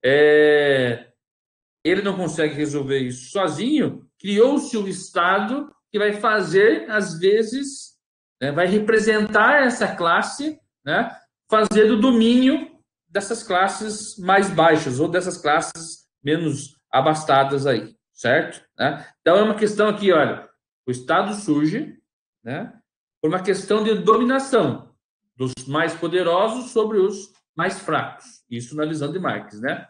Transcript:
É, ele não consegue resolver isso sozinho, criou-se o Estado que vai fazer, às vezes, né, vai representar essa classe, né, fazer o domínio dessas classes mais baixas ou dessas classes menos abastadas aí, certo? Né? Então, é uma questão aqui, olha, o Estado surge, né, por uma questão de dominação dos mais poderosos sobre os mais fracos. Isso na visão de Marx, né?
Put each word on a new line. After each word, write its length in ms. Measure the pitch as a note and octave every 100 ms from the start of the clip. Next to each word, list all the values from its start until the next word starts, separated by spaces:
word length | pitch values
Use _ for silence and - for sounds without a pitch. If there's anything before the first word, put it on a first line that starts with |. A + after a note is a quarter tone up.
É, 1080 | B2+ C#3+ D3+ D3+ D3+ D3 C#3+ C3+ B2 A2+ - _ _ _ _ _ _ _ D#3
ele 160 | F#3
não 140 | G3+ F#3
consegue 400 | E3+ D#3 D3+ C#3+
resolver 440 | D3 C#3+ C3 C#3
isso 300 | B2+ B2 -
sozinho, 800 | D#3 C#3+ D3 A#3 D4+ D#3 - _ _
criou-se 560 | F#3+ G3+ B3+ C#4+ - A3
o 120 | G3
Estado 840 | F3+ - F3+ F3 G3 G#3 C4+ D4 _ _
que 80 | G3+
vai 140 | G#3
fazer, 760 | G#3 A#3 G#3+ E3+ F#3 G#3+ D#4 C#4+
às 300 | G#3+ F#3 D#3+
vezes, 760 | F#3 G#3+ A3 B3+ C#4 - - _ _ _ _ _
né, 100 | C3+
vai 140 | C#3+ F3+
representar 1000 | G#3 G#3+ A3 G#3+ G#3+ G#3 G#3 A3+ C#4+ C4
essa 300 | A#3+ G3 -
classe, 640 | E3+ F#3 G#3 - D4 D4+ _ _
né, 320 | C#3 F3 B3+ - _ _ _
fazer 420 | G#3+ G#3 G#3+ G#3+
o 80 | A3+
domínio 760 | C4 A#3 A3+ B3 C4 D#4 - _ _ _ _
dessas 360 | G3 G3 A3+
classes 760 | - F3+ F#3+ - G#3+ G#3 - -
mais 320 | F3+ G3 G3
baixas 500 | E3 E3 D#3+ C#3+ B2+
ou 80 | E3
dessas 300 | F3 F3+ E3+
classes 720 | D3 D3+ D#3+ E3 E3 - _ _
menos 520 | C#3 E3 D#3+ C3 - _ _
abastadas 760 | B2 D3+ D#3 - C3+ C3+ C#3 C#3
aí, 280 | A#2 G#2+ _ _
certo? 500 | _ A#2+ C#3+ D#3 - _ -
Né? 300 | C3+ D3+ - _
Então, 160 | - F#3
é 60 |
uma 120 | G#3+ G#3
questão 320 | G#3+ G#3 G#3+
aqui, 240 | G#3 G3
olha, 380 | E3 C3 - - _ _ _ -
o 40 |
Estado 440 | B2 - E3 G3+ G#3
surge, 640 | - D3 D#3 G#3+ D#4 - _ _ _ _
né, 300 | A2+ D3 A#3 - _ _ _ _
por 80 | D#3
uma 140 | D#3
questão 400 | C#3 B2+ - G#3
de 100 | G#3+
dominação 1000 | G3+ F3 B3 B3 C4+ C4 B3 D3+ - - _ _ _ _ _
dos 180 | C3 B2 -
mais 260 | C#3+ E3
poderosos 760 | - E3+ F3+ E3+ F3 A3 B3 A#3+
sobre 260 | A3 G#3+ G#3+
os 340 | F#3+ G3 - _ _ -
mais 240 | F3+ G3
fracos. 640 | - D3 A#2+ - - _ _
Isso 260 | A#2+ A#2+ D3+
na 100 | D#3
visão 260 | D#3 D3
de 80 | F3+
Marx, 400 | D#3+ G#2 - G#2
né? 280 | B2+ F3+